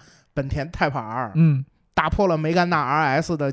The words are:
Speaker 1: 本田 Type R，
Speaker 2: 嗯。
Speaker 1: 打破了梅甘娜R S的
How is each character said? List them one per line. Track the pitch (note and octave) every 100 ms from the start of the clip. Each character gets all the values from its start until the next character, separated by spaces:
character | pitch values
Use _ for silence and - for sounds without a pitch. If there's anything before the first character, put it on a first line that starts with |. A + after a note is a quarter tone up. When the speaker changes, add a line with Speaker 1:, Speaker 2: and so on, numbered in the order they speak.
| _ _ _
Speaker 1:
本 | - C3+
田 | D3 D#3+
Type | - D#3 C3
R， | A2 A#2+ A#2 D#3
Speaker 2:
嗯。 | E3 C3+ C#3 _ _
Speaker 1:
打 | - D#3+
破 | - F#3+
了 | D#3+
梅 | D#3
甘 | F3 F3
娜 | D#3+
R | C3 D3+ D3 C#3
S | E3 D#3
的 | C#3